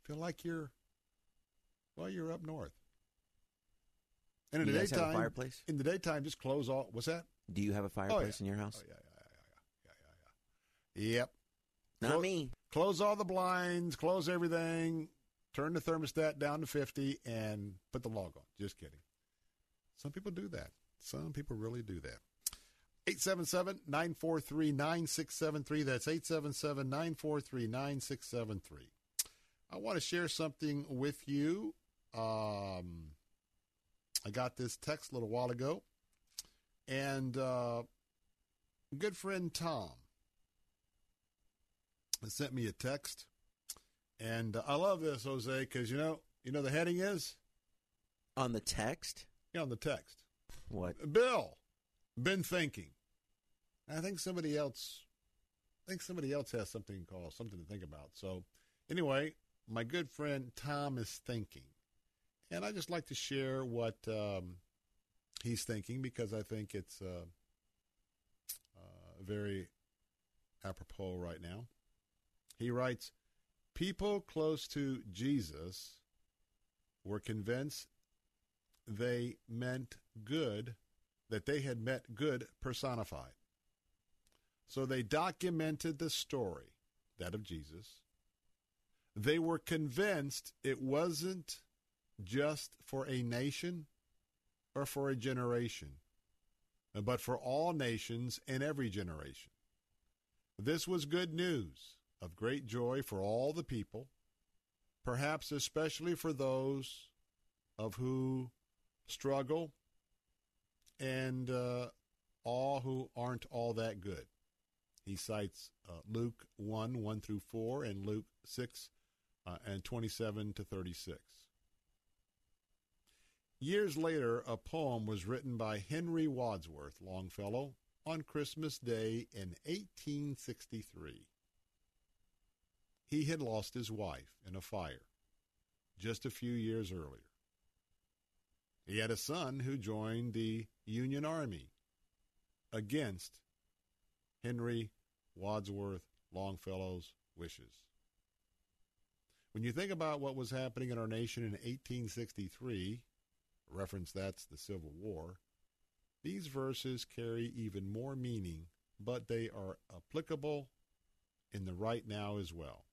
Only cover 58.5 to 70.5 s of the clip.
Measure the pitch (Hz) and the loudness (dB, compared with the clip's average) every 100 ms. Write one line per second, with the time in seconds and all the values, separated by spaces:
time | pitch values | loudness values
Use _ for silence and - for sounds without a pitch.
58.5 | _ _ _ _ 170 156 135 151 - _ | _ _ _ _ 0 4 4 2 -4 _
59.5 | _ - 113 117 170 151 - 147 139 127 | _ -4 -2 0 0 -2 -2 0 0 -2
60.5 | - 139 143 143 127 110 - - 120 101 | -6 -2 0 0 0 -2 -6 -4 -2 -4
61.5 | 69 65 _ _ _ _ _ _ _ _ | -10 -20 _ _ _ _ _ _ _ _
62.5 | 175 202 208 160 175 - 123 - 135 135 | -2 -2 -2 -2 -2 -2 -6 -2 0 2
63.5 | 131 131 117 113 - - 110 104 98 90 | 0 0 2 0 0 -2 0 2 0 -4
64.5 | 90 _ _ _ _ _ _ _ - 117 | -10 _ _ _ _ _ _ _ -8 -2
65.5 | 117 - 110 - 123 131 - 113 107 101 | -2 0 -2 -2 -4 -4 -2 -2 -2 -2
66.5 | 110 101 101 90 - 95 87 85 - _ | -4 -4 -6 -6 -10 -8 -8 -10 -16 _
67.5 | _ _ _ _ _ _ _ _ _ - | _ _ _ _ _ _ _ _ _ -12
68.5 | - _ 95 90 90 87 85 95 104 104 | -12 _ -20 -20 -20 -20 -14 -6 -4 -2
69.5 | 98 87 _ _ _ _ _ _ _ _ | -4 -6 _ _ _ _ _ _ _ _